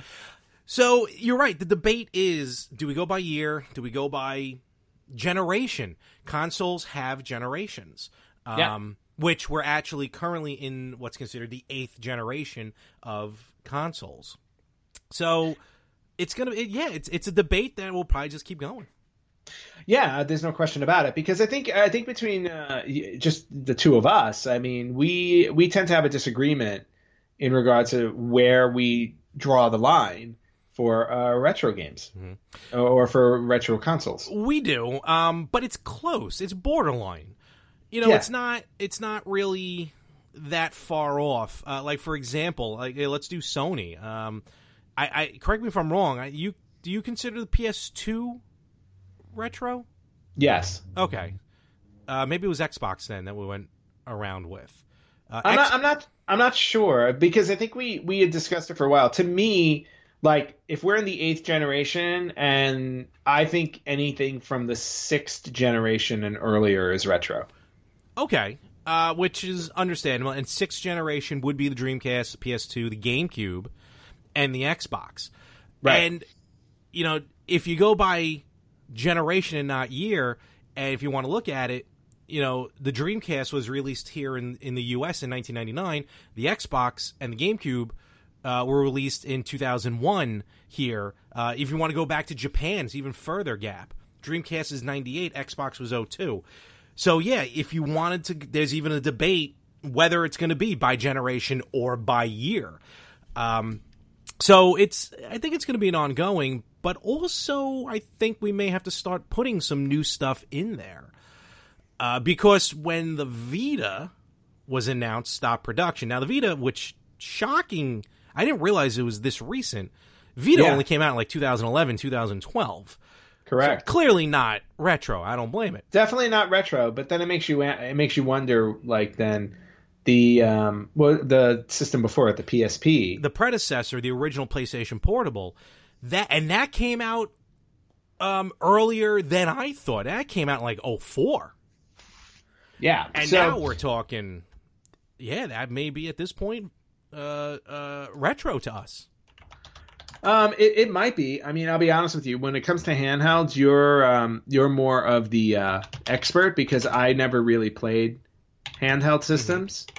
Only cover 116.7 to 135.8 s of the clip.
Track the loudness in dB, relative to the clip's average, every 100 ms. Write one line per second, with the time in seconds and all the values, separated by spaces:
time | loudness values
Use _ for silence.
116.7 | -4 -8 -14 _ -20 -12 -4 0 0 -2
117.7 | -4 -4 -6 -10 _ _ -2 0 2 2
118.7 | 2 2 0 -2 -2 -4 -6 -6 -8 -6
119.7 | -8 -10 _ _ _ _ -2 6 8 8
120.7 | 6 2 2 2 2 -2 -2 0 0 2
121.7 | 2 2 0 -4 -2 -2 -6 -4 -2 -2
122.7 | -6 -16 -20 _ _ _ _ -2 2 4
123.7 | 2 0 4 6 6 4 2 2 0 -6
124.7 | -2 0 0 0 -4 -4 -4 -4 -4 -4
125.7 | -6 0 4 4 2 2 2 4 2 2
126.7 | 2 2 0 -2 -2 0 -2 0 0 0
127.7 | -2 -2 0 2 2 2 2 4 4 2
128.7 | -2 -2 0 0 0 0 0 -4 -12 -20
129.7 | _ _ _ 6 8 10 8 8 6 2
130.7 | -2 -2 4 6 6 6 6 6 4 -2
131.7 | -6 -2 0 2 4 4 2 0 2 2
132.7 | 2 4 4 2 -2 -4 0 0 0 -2
133.7 | -4 -4 -4 -4 -2 -4 -4 -6 -4 -4
134.7 | -6 -8 -2 0 0 -2 -6 -10 -14 -20
135.7 | _